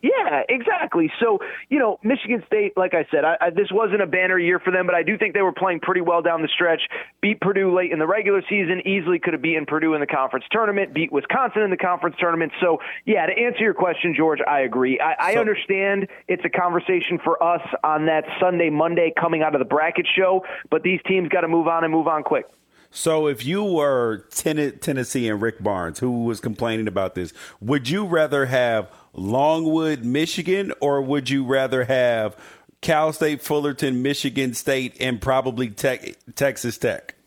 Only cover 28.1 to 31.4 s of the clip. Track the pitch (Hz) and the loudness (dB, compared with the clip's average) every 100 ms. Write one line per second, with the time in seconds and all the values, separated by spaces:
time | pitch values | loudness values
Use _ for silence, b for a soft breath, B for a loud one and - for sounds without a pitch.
28.1 | 170 151 139 135 127 123 113 101 B B | 0 2 2 0 2 2 0 -4 B B
29.1 | - 95 123 143 160 160 160 160 147 120 | -10 -4 0 2 2 0 0 0 -2 -2
30.1 | 131 160 - 165 190 196 - 143 143 135 | -2 -2 -4 -2 -2 -2 -2 0 0 0
31.1 | 143 127 139 | -2 0 -2